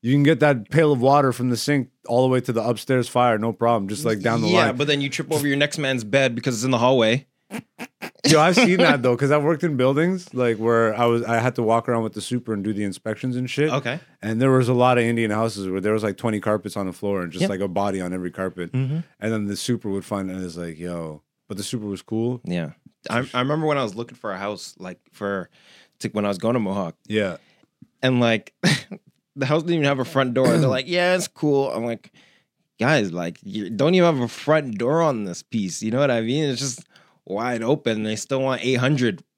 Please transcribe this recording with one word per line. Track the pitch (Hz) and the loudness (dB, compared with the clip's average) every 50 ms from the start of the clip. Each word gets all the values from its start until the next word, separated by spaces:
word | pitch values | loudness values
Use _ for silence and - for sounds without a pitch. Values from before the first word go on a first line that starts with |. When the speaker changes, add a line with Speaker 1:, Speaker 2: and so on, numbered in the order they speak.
| - | 0
Speaker 1:
You | 117 131 | 2 2
can | 143 143 | 4 6
get | 143 160 131 | 4 4 6
that | 147 147 143 123 104 _ | 4 4 4 2 -2 _
pail | - 151 165 151 147 | 2 2 4 4 4
of | 127 | 4
water | 117 131 139 147 139 135 120 | 4 4 6 6 4 4 0
from | 123 123 127 | 0 0 -2
the | 123 | 0
sink | 113 - - 147 143 123 - _ _ _ - | -2 0 0 0 0 0 -4 _ _ _ -2
all | 117 120 127 | 2 2 4
the | 131 | 4
way | 127 127 | 4 2
to | 123 - 120 | 0 0 -2
the | 113 107 | -2 0
upstairs | 117 120 107 - - 135 127 120 - | 0 -2 -4 -2 0 0 0 0 0
fire, | - 127 123 123 113 107 | 2 2 4 4 4 2
no | 107 113 110 | 0 -2 -2
problem. | - 117 117 120 113 98 95 | 0 2 2 2 2 0 -4
Just, | 107 95 - | -6 -4 -2
like, | 117 110 107 | -2 -2 0
down | 92 117 113 117 - | 0 0 0 2 2
the | 170 | 2
Speaker 2:
Yeah, | 180 180 160 | 2 2 2
Speaker 1:
line. | - 123 | 2 2
Speaker 2:
but | 123 147 143 | -2 0 0
then | 147 143 | 0 -2
you | 139 139 | -2 -4
trip | 139 - 151 - 156 | -6 -6 -6 -2 -2
over | 151 143 | 0 0
your | 143 139 | 0 0
next | 139 143 147 - - | 2 0 0 0 -4
man's | 151 135 135 127 113 | -4 -2 -2 -4 -4
bed | 107 101 135 135 131 120 | 0 0 2 2 2 0
because | 117 113 135 123 | -2 -4 -4 -4
it's | 107 113 | -2 -2
in | 131 131 | 0 0
the | 117 | 2
hallway. | 117 123 135 127 113 110 113 135 143 _ _ _ _ _ - 226 - _ _ _ - - _ _ - - _ _ _ | 4 4 4 4 4 4 2 0 -2 _ _ _ _ _ -12 -12 -12 _ _ _ -16 -16 _ _ -16 -16 _ _ _
Speaker 1:
Yo, | - 160 151 | 4 6 6
I've | 151 175 180 | 6 6 6
seen | 202 254 196 180 190 | 6 6 4 4 4
that | - 160 147 139 120 | 4 4 4 4 4
Speaker 2:
<laughs> | |
Speaker 1:
though, | 127 123 | 2 2
'cause | 120 139 139 | 2 2 2
I've | 143 151 147 | 2 2 2
worked | 151 170 143 175 | 2 0 0 0
in | 170 147 | -2 0
buildings, | 127 127 131 139 139 160 175 190 185 175 - - | 2 2 2 2 2 2 0 0 -4 -6 -10 -4
like, | 127 123 120 117 | -2 0 0 0
where | 104 110 117 117 113 113 110 107 107 | 0 2 2 4 4 4 4 2 2
I | 120 | 2
was, | 120 120 117 117 | 2 2 2 0
I | 110 117 117 | 0 0 2
had | 113 127 127 | 2 0 0
to | - 120 | 0 2
walk | 107 113 117 117 - | 2 2 2 2 0
around | 123 117 113 | -2 -2 -2
with | 110 98 | -4 -6
the | 107 | -8
super | 101 - 123 107 - - 110 | -8 -6 -6 -6 -4 -4 -6
and | 101 95 | -4 -4
do | 104 107 | -4 -4
the | 98 104 | -4 -4
inspections | 101 92 - _ 110 110 - - 131 123 | -6 -6 -8 _ -8 -8 -6 -6 -6 -4
and | 123 127 123 | -4 -6 -6
shit. | - - 147 135 | -2 -2 -2 0
Speaker 2:
Okay. | 117 139 139 120 127 170 - _ _ _ | 0 -2 -2 -4 -6 -8 -10 _ _ _
Speaker 1:
And | - 107 113 113 127 | -6 -4 -2 2 4
there | 135 | 4
was | 131 131 123 117 | 6 4 4 4
a | 127 | 4
lot | 123 123 127 127 120 | 4 6 6 6 4
of | 117 | 2
Indian | 117 117 117 113 110 | 2 2 0 0 0
houses | 104 107 113 113 107 101 98 95 | 0 0 -2 -2 -2 -4 -6 -4
where | 92 98 | -4 -2
there | 92 104 107 | 0 0 0
was, | 110 104 | 0 0
like, | 107 95 | -2 -4
twenty | - - 117 107 104 | -2 -4 -2 -2 -2
carpets | 92 110 107 107 90 104 - | 0 0 -2 -2 -2 -6 -8
on | 104 98 | -6 -6
the | 95 85 | -6 -8
floor | - - 101 101 95 90 | -6 -6 -4 -4 -4 -4
and | 87 | -6
just | 78 90 - | -4 -4 -4
Speaker 2:
Yep. | 196 | -2
Speaker 1:
like, | 101 92 | -2 -2
a | 101 95 | -4 -4
body | 87 101 98 101 95 95 | -2 -2 -2 -2 -2 -4
on | 92 90 90 | -4 -6 -6
every | 92 90 90 85 | -6 -6 -8 -6
carpet. | - 95 92 87 90 87 82 - | -6 -6 -6 -6 -8 -10 -6 -4
Speaker 2:
Mm-hmm. | 131 135 131 147 160 170 _ _ _ | -4 -4 -2 -4 -6 -6 _ _ _
Speaker 1:
And | 104 110 113 | -6 -4 -4
then | 110 104 | -2 -4
the | 101 101 | -4 -6
super | 95 - - 120 113 - 107 | -6 -4 -4 -4 -4 -2 -6
would | 98 98 92 | -6 -6 -6
find, | - 107 98 98 95 | -6 -6 -6 -6 -6
and | 92 95 92 | -8 -8 -8
it's | 90 80 | -10 -10
like, | 85 87 85 82 76 | -10 -10 -10 -10 -10
"Yo," | 85 87 87 85 82 80 78 76 _ _ _ _ _ | -10 -8 -8 -8 -8 -10 -12 -14 _ _ _ _ _
but | _ 107 | _ -12
the | 95 101 | -10 -10
super | - - 120 107 | -8 -8 -8 -6
was | 104 101 95 - | -6 -8 -8 -8
cool. | - 110 110 113 120 127 120 _ | -6 -4 -4 -2 -4 -4 -6 _
Speaker 2:
Yeah. | - 87 87 82 104 - _ _ - _ _ _ - | -6 -6 -6 -6 -8 -12 _ _ -20 _ _ _ -4
I, | 107 117 131 139 - | -4 -4 -4 -2 -2
I | 127 | -2
remember | 123 135 147 156 160 | 0 0 0 -2 0
when | 156 147 139 | 0 0 0
I | 131 | -2
was | 113 92 | -4 -4
looking | 107 117 - 117 | -8 -12 -12 -12
for | - - 110 98 | -12 -10 -10 -8
a | 92 | -6
house, | 98 101 104 92 - - - _ | -6 -6 -8 -8 -12 -18 -18 _
like, | 92 92 92 _ _ _ _ | -14 -14 -14 _ _ _ _
for, | - 104 101 101 95 87 - _ _ _ _ - - - _ _ _ | -8 -4 -4 -4 -4 -6 -8 _ _ _ _ -20 -20 -20 _ _ _
to, | - 113 | -10 -6
when | - 104 104 | -4 -2 -2
I | 101 | -2
was | 101 90 | -2 -2
going | 85 110 120 | -2 -2 0
to | 123 | 0
Mohawk. | 110 98 95 101 95 82 - _ _ _ | -2 -2 -4 -4 -6 -6 -8 _ _ _
Speaker 1:
Yeah. | 107 107 104 95 85 - _ _ _ _ _ _ _ _ - _ _ _ | -2 0 0 0 -4 -8 _ _ _ _ _ _ _ _ -20 _ _ _
Speaker 2:
And, | - 131 131 123 | 0 0 2 4
like, | 123 117 113 110 - - _ _ | 2 2 2 0 -2 -8 _ _
<laughs> | - 175 151 - - _ 196 - _ _ _ _ _ _ _ | 0 2 2 0 -2 _ -18 -20 _ _ _ _ _ _ _
the | 139 139 | -6 -2
house | 127 147 160 160 | 0 0 0 0
didn't | 170 175 | 0 0
even | 165 147 | 0 2
have | 143 139 131 | 0 0 0
a | 127 | -4
front | - - 135 135 127 120 | -2 0 0 0 2 2
door. | 131 131 123 - | 2 4 4 4
They're | - 151 135 | 4 4 2
like, | 131 127 135 160 | 2 0 -2 -2
"Yeah, | 170 180 175 180 185 | -2 0 2 2 2
it's | 185 175 - | 0 -2 -4
cool." | _ - - 151 143 139 135 127 67 | _ -4 -2 0 2 2 2 0 -2
I'm | 90 113 | -4 -4
like, | 117 117 - _ - _ _ _ _ _ _ _ _ _ _ _ _ _ _ | -4 -6 -6 _ -20 _ _ _ _ _ _ _ _ _ _ _ _ _ _
"Guys, | 110 127 156 147 107 95 80 | 2 2 2 2 2 0 -4
like, | 87 87 85 85 - - | -6 -6 -6 -8 -10 -14
you | 98 98 107 104 87 | -10 -8 -8 -6 -6
don't | 113 101 135 156 180 | -2 0 2 2 4
even | 185 175 170 160 | 4 4 4 4
have | 135 123 | 2 -2
a | 113 | -4
front | - - - - 151 156 147 131 113 101 | -6 -8 0 2 2 2 2 -2 -6 -4
door | 117 120 147 165 170 | -2 0 2 2 2
on | 156 135 113 104 | 2 0 -2 -4
this | 95 87 - - | -6 -8 -10 -14
piece." | _ - 113 101 92 80 - - | _ -4 -4 -4 -4 -6 -6 -6
You | 110 | -4
know | 113 127 | 0 0
what | 143 139 123 | 2 2 2
I | 117 113 | 0 0
mean? | 113 127 147 156 | -2 -2 -2 -2
It's | 143 131 117 | -2 -2 -4
just | 135 139 120 - - _ _ - _ _ _ _ _ | -4 -6 -8 -10 -16 _ _ -20 _ _ _ _ _
wide | - 92 101 113 123 123 117 113 | -8 -6 -6 -4 -4 -4 -4 0
open. | 113 147 151 - 117 113 107 107 | 0 0 0 0 -2 -2 -2 -2
They | 107 107 | -4 -4
still | 101 - _ 139 135 | -6 -6 _ -4 -2
want | 135 135 131 110 82 | 0 -2 -2 -2 0
eight | 123 131 | 0 0
hundred. | 120 123 131 151 139 123 117 98 85 - _ _ | 2 2 2 2 4 2 2 0 -2 -8 _ _